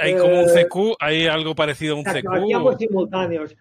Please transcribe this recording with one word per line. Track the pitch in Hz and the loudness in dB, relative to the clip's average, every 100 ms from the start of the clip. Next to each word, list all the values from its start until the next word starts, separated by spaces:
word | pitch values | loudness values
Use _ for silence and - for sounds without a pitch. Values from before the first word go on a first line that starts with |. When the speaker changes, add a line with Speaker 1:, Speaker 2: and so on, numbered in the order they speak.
Speaker 1:
hay | 160 185 | -2 2
como | 180 180 | 4 4
un | 175 | 4
Speaker 2:
Eh, | |
Speaker 1:
C | 175 175 | 4 4
Q? | 180 214 226 | 0 -2 -2
¿Hay | 151 160 165 | -2 0 0
algo | 156 160 | 0 -2
parecido | 156 151 139 156 | -2 -2 -2 -4
a | 147 | -4
un | |
Speaker 2:
exacto, | 147 147 | -4 -4
Speaker 1:
C | 185 | -2
Q? | 185 | -2
Speaker 2:
hacíamos | 202 240 262 220 | 0 0 0 0
simultáneos. | 220 190 175 185 175 165 151 - | -2 -2 -2 -4 -4 -4 -8 -16